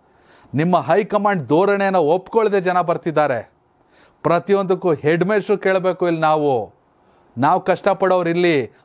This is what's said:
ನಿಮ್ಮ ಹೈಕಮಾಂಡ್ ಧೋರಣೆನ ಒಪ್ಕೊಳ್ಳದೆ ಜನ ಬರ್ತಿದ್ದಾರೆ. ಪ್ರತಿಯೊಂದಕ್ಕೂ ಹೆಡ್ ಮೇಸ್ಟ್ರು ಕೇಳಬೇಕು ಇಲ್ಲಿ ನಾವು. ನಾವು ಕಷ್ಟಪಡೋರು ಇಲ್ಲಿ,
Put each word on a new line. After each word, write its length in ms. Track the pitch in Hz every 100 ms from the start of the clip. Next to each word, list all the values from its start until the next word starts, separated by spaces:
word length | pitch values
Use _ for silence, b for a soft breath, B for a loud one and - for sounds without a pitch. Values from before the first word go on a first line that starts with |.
| _ b b b b
ನಿಮ್ಮ 240 | 127 165 175
ಹೈಕಮಾಂಡ್ 680 | 131 190 214 208 202 190 123
ಧೋರಣೆನ 480 | 151 196 202 196 190
ಒಪ್ಕೊಳ್ಳದೆ 680 | 147 180 185 226 220 196
ಜನ 200 | 180 180
ಬರ್ತಿದ್ದಾರೆ. 680 | 170 165 170 156 147 117 95 _ _ _ _ b b b
ಪ್ರತಿಯೊಂದಕ್ಕೂ 680 | 151 170 175 196 185 180 143
ಹೆಡ್ 320 | 151 147 165 180
ಮೇಸ್ಟ್ರು 320 | 214 185 202
ಕೇಳಬೇಕು 500 | 196 190 185 180 175
ಇಲ್ಲಿ 140 | 165
ನಾವು. 600 | 156 156 147 123 95 _ _ _ b b b 117
ನಾವು 240 | 143 180
ಕಷ್ಟಪಡೋರು 680 | - 175 202 185 190 185 170
ಇಲ್ಲಿ, 420 | 170 175 147 110 b